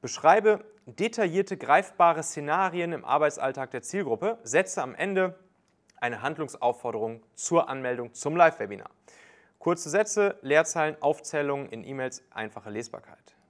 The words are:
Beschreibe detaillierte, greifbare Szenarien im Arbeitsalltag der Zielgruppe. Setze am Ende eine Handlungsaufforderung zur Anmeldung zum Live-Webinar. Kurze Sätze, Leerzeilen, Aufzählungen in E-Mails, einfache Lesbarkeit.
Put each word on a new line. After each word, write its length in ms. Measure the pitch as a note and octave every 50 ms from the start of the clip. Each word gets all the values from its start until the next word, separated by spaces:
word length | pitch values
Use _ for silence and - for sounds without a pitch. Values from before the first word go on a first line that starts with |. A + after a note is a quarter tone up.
Beschreibe 640 | - B2 - - - D3+ F3 A3 G3+ G#3+ G#3+ G#3 - - - _ _
detaillierte, 680 | - A#2 - G3 A3+ A3+ - A3 F3+ D#3+ F#3+ G3 G3 G3
greifbare 680 | - - B2 C#3+ E3+ G3 - - _ F3+ E3+ E3 D#3 D#3
Szenarien 680 | - - D#3+ D3 C#3+ D3+ F3 F#3+ F#3 E3+ F3+ F3 E3+ E3+
im 120 | C#3+ -
Arbeitsalltag 680 | - B2+ D3 D3+ D3 C#3 - - C3+ C3+ C#3 C3+ B2
der 120 | - B2+ -
Zielgruppe. 560 | - - G3 G3 C#3 A2+ A2 E3+ G3+ A3+ A3+ -
Setze 400 | A2+ A#2 D#3 F#3+ F#3+ - - D3
am 140 | C3 B2
Ende 420 | - E3 G3 G3 F#3+ F#3 F3+ F3+ - _ _ _ _ _ _ _ _ _ _ _ -
eine 220 | - A#2+ A#2+ G#2
Handlungsaufforderung 1000 | A2 C#3 D#3 D#3 D#3 C3+ - - - B2 A#2+ - - B2 A2 A2 G#2+ A2+ A2+ A2+ _ _ _
zur 340 | - - - E3 E3 - -
Anmeldung 440 | C3+ C3+ C3 B2+ B2 B2 A#2+ A#2+ _
zum 220 | - - C#3+ D#3
Live-Webinar. 560 | F3 F3 E3 D#3+ - A#2+ G2+ G2+ G2 - - _ _ _ - - - - - - _ _ _ _ _
Kurze 300 | - - F3 E3+ - D3+
Sätze, 480 | D3 G3 G#3+ G#3 - G#3+ G3+ G3+ - - -
Leerzeilen, 580 | C3+ C#3+ D3+ E3 - - E3+ D#3 D#3 D#3 -
Aufzählungen 680 | - C#3+ D#3 D3 - - - D3+ D3 C#3+ C#3+ C#3 C#3 -
in 160 | - A2+ A2+
E-Mails, 400 | - C3+ C3+ C3 B2+ B2+ - _ _
einfache 400 | _ - A2+ G#2+ - A2+ G2+ A2
Lesbarkeit. 680 | G#2 G#2+ A#2 A#2 - - - - D#2 _ _ - _ _ _ _